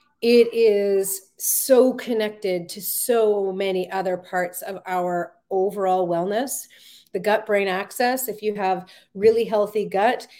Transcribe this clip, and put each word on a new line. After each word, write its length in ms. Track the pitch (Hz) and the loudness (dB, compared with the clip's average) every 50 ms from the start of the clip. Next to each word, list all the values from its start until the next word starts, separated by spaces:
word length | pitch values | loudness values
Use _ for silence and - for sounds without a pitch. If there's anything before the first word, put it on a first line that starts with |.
| _ _ _ _ - | _ _ _ _ 2
it 260 | 233 240 240 233 233 233 | 6 6 6 6 6 4
is 800 | 233 226 220 208 202 202 202 196 196 190 190 - - - _ _ | 4 4 4 4 4 2 2 2 0 0 -2 -4 -8 -12 _ _
so 560 | - - - - - - - 262 247 254 262 240 | -8 -4 -2 -2 -2 2 4 6 6 6 6 2
connected 760 | 254 - - 247 220 214 208 208 - - 196 180 180 170 175 | -2 -4 -4 -2 -2 -2 -4 -4 -6 -4 -4 -2 -4 -4 -8
to 100 | - 202 | -12 -12
so 720 | - - - - - - 240 233 220 214 208 202 196 190 185 | -10 -8 -6 -4 -2 0 2 2 4 2 2 2 0 -2 -2
many 380 | 190 196 196 190 185 180 180 | -2 -2 -2 -2 -2 -4 -4
other 260 | 190 190 185 185 180 | -4 -4 -4 -4 -4
parts 460 | 180 185 - - 180 180 175 175 - - | -6 -6 -6 -4 -4 -4 -4 -6 -10 -12
of 160 | 190 196 185 - | -10 -12 -12 -8
our 460 | 190 185 180 180 180 175 175 170 - - _ _ - | -6 -4 -2 -2 -2 -2 -4 -4 -6 -10 _ _ -4
overall 580 | 196 190 190 202 190 202 190 185 185 185 185 175 | -2 0 0 0 -2 -2 0 0 2 2 0 0
wellness. 580 | 175 170 175 190 202 220 269 262 - - - - - - - - - - _ _ - | -2 -2 -2 -2 -2 -4 -4 -4 -6 -10 -12 -14 -20 -20 -20 -20 -20 -20 _ _ -10
The 80 | 196 | -4
gut-brain 480 | 180 208 208 214 214 - 208 202 202 196 | 0 0 0 0 0 0 0 0 0 0
axis, 600 | 185 190 202 196 - - 247 247 254 262 - - | -2 -4 -6 -6 -4 -2 0 0 0 -2 -4 -8
if 140 | 202 - 214 | -8 -6 -6
you 120 | 214 208 | -6 -4
have 320 | 202 196 190 185 180 180 - - - _ _ - | -2 -2 -2 -2 -2 -4 -10 -18 -20 _ _ -4
really 300 | 196 202 220 226 233 226 | 2 4 4 4 4 2
healthy 420 | 180 220 208 208 202 - 220 202 | 0 0 0 0 0 -2 -4 -4
gut, 400 | 175 175 190 202 240 254 - - - - - | -2 0 0 2 2 0 -2 -6 -14 -20 -20